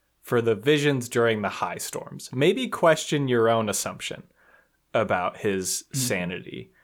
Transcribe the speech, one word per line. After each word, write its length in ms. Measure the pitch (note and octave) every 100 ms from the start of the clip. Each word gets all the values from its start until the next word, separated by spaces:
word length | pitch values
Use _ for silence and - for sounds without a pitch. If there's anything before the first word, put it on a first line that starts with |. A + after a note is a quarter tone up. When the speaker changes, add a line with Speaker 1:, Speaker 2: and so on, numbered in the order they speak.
| _ _
Speaker 1:
for 200 | - B2
the 140 | A2+ G#2
visions 540 | B2 D3+ D3 C3+ A#2+
during 320 | A#2+ A#2 A2
the 80 | G2
high 280 | - F2+ F2
storms. 520 | - - - - -
Maybe 340 | B2+ D#3 A3 B3
question 580 | - E3+ D#3 - D3+ C3+
your 220 | B2 A2+
own 200 | A2+ G#2+
assumption 540 | G2 - G2 - - - _ _ _ _ _ _
about 440 | A#2+ G2+ F#2+ F#2 -
his 460 | G#2+ F#2+ F2+ - -
Speaker 2:
Mm. 40 | C3+
Speaker 1:
sanity 720 | B2 F#2+ F2 F2+ - - - _